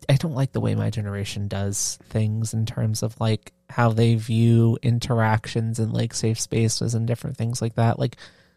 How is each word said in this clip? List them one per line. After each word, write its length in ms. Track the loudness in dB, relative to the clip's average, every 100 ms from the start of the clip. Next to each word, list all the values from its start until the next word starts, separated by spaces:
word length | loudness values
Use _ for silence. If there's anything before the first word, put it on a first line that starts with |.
| 2
I 60 | 2
don't 180 | 2 -2
like 160 | -2
the 80 | -2
way 160 | -2 0
my 140 | -2
generation 580 | -2 -4 -6 -6 -6 -4
does 500 | -2 -2 -2 -6 -8 -4
things 440 | -2 0 0 -2
in 120 | -2 -2
terms 360 | -2 -2 -2
of, 160 | -4 -2
like, 320 | -2 -2 -6 -20 -6
how 220 | 2 2
they 220 | 4 4 2
view 640 | 0 2 6 6 4 2
interactions 1000 | 0 0 0 2 2 2 0 -4 -2 -2
and, 140 | -2
like, 200 | -2 -4
safe 240 | -2 -2 -2
spaces 580 | -2 0 0 0 -2 -2
and 120 | -2
different 300 | -4 -6 -6
things 240 | -4 -4
like 140 | -4 0
that. 220 | 0 2
Like, 200 | -4 -6 -20 _ _